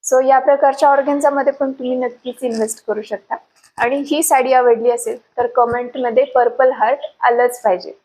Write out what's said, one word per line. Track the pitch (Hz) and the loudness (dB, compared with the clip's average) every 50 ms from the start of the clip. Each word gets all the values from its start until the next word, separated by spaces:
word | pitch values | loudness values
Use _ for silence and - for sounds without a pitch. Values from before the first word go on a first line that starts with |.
| - | -2
So | - 262 254 269 | 0 0 2 2
या | 262 269 262 | 4 2 2
प्रकारच्या | 262 302 285 277 - 277 269 269 - 285 | 4 4 2 4 4 0 2 4 2 4
ऑर्गेन्झामध्ये | 277 269 277 285 285 285 285 294 277 277 269 277 269 | 4 4 2 0 -2 2 0 0 0 2 0 -2 -2
पण | - 277 269 | -2 -4 -6
तुम्ही | 262 - 254 247 254 | -4 -6 -6 -4 -4
नक्कीच | 254 247 240 240 _ _ 254 240 - | -4 -4 -6 -6 _ _ -12 -12 -6
इन्व्हेस्ट | 269 247 226 220 220 220 220 - _ - | -6 -6 -2 -2 -4 -4 -6 -12 _ -6
करू | 208 214 | -6 -6
शकता. | 208 - 208 196 _ _ 247 - _ _ _ _ _ _ _ - | -6 -8 -10 -12 _ _ -10 -10 _ _ _ _ _ _ _ -2
आणि | 220 240 262 285 285 277 | -2 -2 -2 -4 -4 -4
ही | 302 294 320 | -4 -2 0
साडी | - 294 269 254 254 262 | 0 2 0 2 2 2
आवडली | 254 247 247 233 220 226 247 | 4 4 4 2 2 2 0
असेल | 240 233 233 220 - - _ _ _ - | 0 0 -4 -8 -10 -10 _ _ _ -4
तर | 240 240 | -4 -2
कमेंटमध्ये | - 254 240 240 233 240 247 247 - 277 254 240 226 247 277 | 0 0 0 0 0 -4 -6 -8 -8 -6 -4 0 2 0 0
पर्पल | 262 - 262 240 233 240 - 262 262 | 2 2 2 2 2 2 2 0 0
हार्ट | 262 - 226 220 269 285 - - _ _ | 2 2 0 0 0 -2 -6 -16 _ _
आलंच | - 247 240 240 247 247 247 - | 0 2 2 2 2 0 0 -2
पाहिजे. | - 214 190 175 - - - _ | 0 0 0 0 -4 -12 -18 _